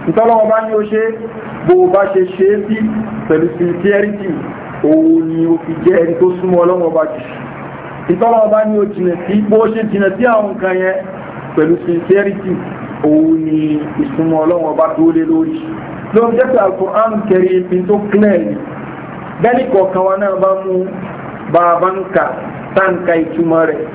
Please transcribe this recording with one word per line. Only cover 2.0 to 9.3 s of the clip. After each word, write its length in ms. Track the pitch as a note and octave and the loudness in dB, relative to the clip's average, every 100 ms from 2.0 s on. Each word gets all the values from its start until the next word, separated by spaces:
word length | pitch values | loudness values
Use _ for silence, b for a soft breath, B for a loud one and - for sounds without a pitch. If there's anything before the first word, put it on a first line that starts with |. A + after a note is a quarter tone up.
| G3 | 2
ṣe 160 | F#3+ | 2
ṣe 220 | F3+ - F#3+ | 0 2 2
é 120 | G#3 | 2
sí 180 | G#3+ G#3+ G#3+ - - - | 0 -2 -2 -2 -6 -8
pẹ̀lú 240 | - D#3+ E3+ | 0 2 2
sincerity, 760 | - F3 F3 G3+ G3+ G#3 G#3 F#3+ D3 - - - - | 0 -2 0 0 2 0 -4 -6 -6 -8 -12 -14 -2
òun 420 | D3 D#3 D#3+ E3 | 2 4 4 4
ni 160 | D#3+ E3 | 2 0
ó 160 | E3 E3 | 0 0
fi 140 | - D#3+ | -2 0
jẹ́ 220 | F3 F#3 | 2 4
ẹni 160 | E3 E3+ | 2 2
tó 100 | F#3 | 2
súnmọ́ 320 | F3+ F#3 F3+ | 2 0 4
Ọlọ́run 220 | E3+ F3+ | 4 2
Ọba 180 | E3 D#3+ | 2 0
jù. 180 | D3+ - - - - - - - - - - | 0 -4 -12 -12 -12 -12 -14 -14 -14 -14 -4
Ìtàn 240 | F3 A3+ | 0 2
Ọlọ́run 160 | A#3 G#3+ | 4 4
Ọba 140 | G#3+ | 2
ni 160 | G#3+ G#3+ | 2 0
ó 60 | G3 | -2
jìnà 280 | - F3+ F3 | -2 -2 -2
sí, 220 | F#3+ | -2